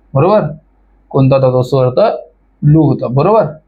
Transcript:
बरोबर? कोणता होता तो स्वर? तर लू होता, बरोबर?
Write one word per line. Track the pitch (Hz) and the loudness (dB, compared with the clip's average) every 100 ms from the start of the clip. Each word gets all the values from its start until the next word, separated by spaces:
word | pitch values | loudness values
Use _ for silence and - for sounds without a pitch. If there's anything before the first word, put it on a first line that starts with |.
| _ | _
बरोबर? | 135 175 214 151 - _ _ _ _ - | -2 0 0 -2 -10 _ _ _ _ -6
कोणता | 143 135 135 | 0 2 2
होता | 131 | 2
तो | 127 | 0
स्वर? | 123 139 127 | -2 0 0
तर | 151 214 - - _ _ - | 0 -2 -2 -10 _ _ -4
लू | 147 156 | 2 2
होता, | 139 127 120 | 2 -2 -4
बरोबर? | 127 170 220 151 - | -2 0 0 -2 -6